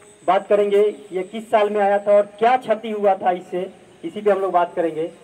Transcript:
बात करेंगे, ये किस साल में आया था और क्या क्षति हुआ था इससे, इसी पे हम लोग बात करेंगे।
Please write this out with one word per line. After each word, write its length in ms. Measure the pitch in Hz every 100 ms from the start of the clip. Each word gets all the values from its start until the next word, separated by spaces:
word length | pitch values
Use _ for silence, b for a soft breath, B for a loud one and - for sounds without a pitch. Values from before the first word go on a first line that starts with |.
| - - 165
बात 200 | 196 196
करेंगे, 340 | 208 208 202 208 - -
ये 120 | 185
किस 280 | 185 226 220
साल 180 | 226 208
में 120 | 208
आया 180 | 196 202
था 120 | 208
और 120 | 202
क्या 340 | 208 - 226 254
क्षति 340 | 220 214 233
हुआ 240 | 208 202 196
था 160 | 202
इससे, 420 | 180 - 180 190 - - - 165
इसी 160 | 208
पे 100 | 208
हम 80 | 190
लोग 120 | 190
बात 220 | 175 170 180
करेंगे। 360 | 165 156 165 -